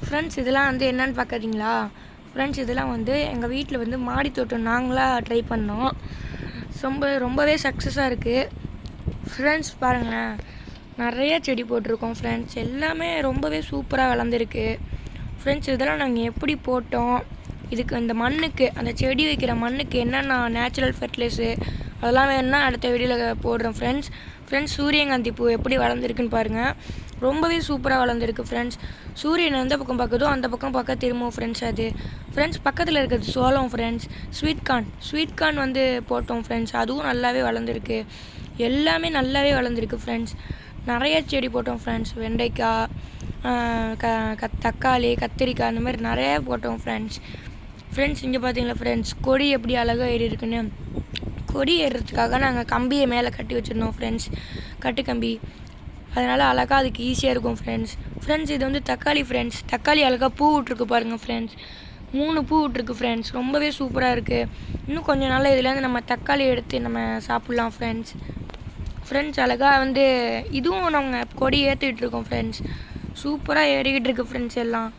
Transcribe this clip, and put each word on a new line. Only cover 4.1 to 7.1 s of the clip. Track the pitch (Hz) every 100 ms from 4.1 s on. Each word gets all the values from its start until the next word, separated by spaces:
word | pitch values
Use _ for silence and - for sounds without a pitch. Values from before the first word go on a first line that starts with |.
| 254 285 277
தோட்டம் | 233 233 226
நாங்களா | 240 254 254 262 247 233
ட்ரை | 233 233
பண்ணோம். | 226 214 208 262 - - - - - - - - -
ரொம்ப, | 269 277 285